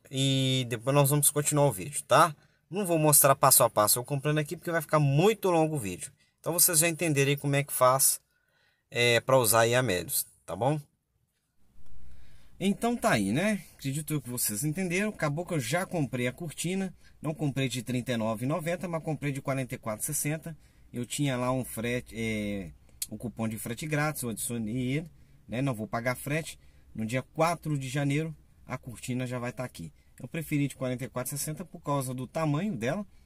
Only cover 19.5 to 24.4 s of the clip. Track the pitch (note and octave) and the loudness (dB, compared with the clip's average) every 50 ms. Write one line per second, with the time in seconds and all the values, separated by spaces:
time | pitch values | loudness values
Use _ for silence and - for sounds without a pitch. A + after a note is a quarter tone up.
19.5 | C3 C3+ C3 A#2 B2+ A#2 - A2+ G#2+ A2 - - D3 - - D3 D#3 D#3+ - E3 | -2 -2 -2 -4 -6 -8 -6 -6 -6 -4 -4 -6 -4 -2 -2 -2 -4 -4 -6 -10
20.5 | D#3 - - - _ _ - - - A#2+ A#2+ - - - D3 C#3 B2+ B2 B2 B2 | -14 -14 -18 -20 _ _ -20 -12 -8 -8 -8 -6 -2 -2 0 0 0 0 0 0
21.5 | C3 C3 B2 - - A2+ G#2+ A#2+ A#2+ B2 - - - A2+ A2+ A2 A2 G#2+ G#2 G2+ | 0 -2 -2 -6 -6 -6 -4 -2 -2 -4 -6 -8 -8 -6 -4 -2 -2 -2 -4 -4
22.5 | G2+ G2 F2+ D#2 - - _ - - - - - G#2 G#2+ - A#2 - - A2+ A2 | -4 -6 -8 -10 -14 -18 _ -18 -14 -12 -12 -10 -10 -10 -10 -10 -6 -4 -4 -4
23.5 | A2 G#2+ - A#2+ A#2+ - D#3+ D3+ D3 D3 D3+ D#3 D3 - B2+ A#2+ G#2+ - | -4 -6 -8 -10 -8 -8 -6 -4 -2 -2 -2 -2 -4 -4 -6 -8 -6 -6